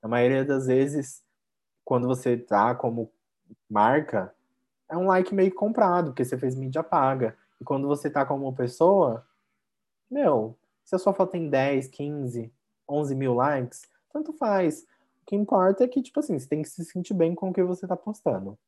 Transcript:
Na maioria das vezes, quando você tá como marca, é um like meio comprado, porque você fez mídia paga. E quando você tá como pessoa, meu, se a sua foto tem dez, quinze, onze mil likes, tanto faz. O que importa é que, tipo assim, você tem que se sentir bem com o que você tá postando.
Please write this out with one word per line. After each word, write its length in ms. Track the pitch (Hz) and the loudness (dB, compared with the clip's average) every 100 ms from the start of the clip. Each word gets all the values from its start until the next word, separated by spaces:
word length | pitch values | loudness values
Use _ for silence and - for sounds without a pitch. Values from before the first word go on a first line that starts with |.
Na 60 | 110 | -2
maioria 360 | 120 123 135 | 2 2 2
das 220 | 139 135 127 | 0 0 2
vezes, 560 | 127 139 147 131 - _ _ _ _ _ _ | 2 2 0 -6 -12 _ _ _ _ _ _
quando 240 | - 127 123 | -2 0 2
você 300 | 131 131 120 | 0 0 -2
tá 360 | 123 104 113 | 2 2 4
como 380 | 123 123 117 113 _ _ _ _ - _ | 2 -2 -4 -8 _ _ _ _ -20 _
marca, 680 | 107 110 143 151 107 92 _ _ _ _ _ _ | 4 4 4 0 -4 -4 _ _ _ _ _ _
é 60 | 170 | -2
um 100 | 190 | 2
like 280 | 185 185 | 2 2
meio 200 | 196 190 | 2 2
comprado, 520 | 185 208 226 202 175 160 | 2 -2 2 2 2 0
porque 180 | 131 | -2
você 140 | 127 127 | -4 -2
fez 180 | 131 131 | -4 -4
mídia 260 | 131 139 | -6 -6
paga. 540 | 156 170 131 131 117 - _ _ | 0 2 2 2 -4 -6 _ _
E 40 | |
quando 220 | - 139 143 | -6 -4 0
você 220 | 147 151 | -2 -2
tá 160 | 147 | -2
como 280 | 135 139 135 | -2 -2 -4
pessoa, 720 | 131 123 123 170 196 147 117 _ _ _ _ _ _ _ _ _ | -4 -6 4 4 6 4 0 _ _ _ _ _ _ _ _ _
meu, 480 | 269 247 131 110 120 _ _ | 0 2 2 -2 -10 _ _
se 120 | _ 185 | _ 0
a 20 | |
sua 140 | 196 | 0
foto 200 | 190 185 | 0 -2
tem 180 | 180 160 | -2 0
dez, 360 | 139 139 139 131 | 0 2 0 -4
quinze, 640 | - 147 147 131 120 113 _ _ _ - | -10 -8 -6 -6 -8 -10 _ _ _ -6
onze 260 | 147 147 | -4 -2
mil 200 | 135 135 | -2 0
likes, 480 | 120 135 143 123 - - _ _ | 2 2 0 -4 -10 -20 _ _
tanto 200 | 294 311 | -8 -8
faz. 500 | 311 247 196 175 156 _ _ _ _ | -4 -2 0 0 -2 _ _ _ _
O 40 | - | -6
que 100 | 202 | -4
importa 480 | 208 196 185 196 | 2 4 4 4
é 40 | 247 | 0
que, 140 | 277 | 0
tipo 160 | 262 - | -4 -6
assim, 200 | 294 156 | -4 -4
você 100 | 131 | -2
tem 140 | 151 | -4
que 60 | 151 | -4
se 160 | - | -10
sentir 300 | 165 185 175 | -10 -8 -6
bem 200 | 190 165 | 0 0
com 160 | 175 190 | 0 -4
o 20 | |
que 100 | 185 | -2
você 240 | 180 180 185 | -2 -2 -6
tá 100 | 180 | -8
postando. 600 | - 214 - 104 98 104 | -6 -6 -4 -4 -6 -14